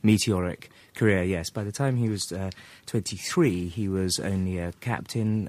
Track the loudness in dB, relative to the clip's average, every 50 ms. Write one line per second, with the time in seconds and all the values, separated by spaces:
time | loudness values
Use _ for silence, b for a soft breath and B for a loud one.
0 | 6 6 6 6 6 2 0 0 0 -2 -4 -8 -12 -20 B B B B B 2
1 | 4 4 4 4 2 0 0 -2 -4 -6 -8 -8 -8 -8 -4 -2 -2 0 0 0
2 | 0 0 0 -2 -4 -6 -6 -6 -6 -6 -8 B B B B B B -4 -4 -4
3 | -4 -4 -8 -8 -8 -4 2 2 4 4 2 0 -2 -4 -4 -4 -2 0 0 0
4 | 0 0 0 -2 -2 -2 0 0 0 0 -2 -2 -4 -6 -8 -6 -6 -4 -4 -4
5 | -6 -6 -4 -2 0 0 0 0 -2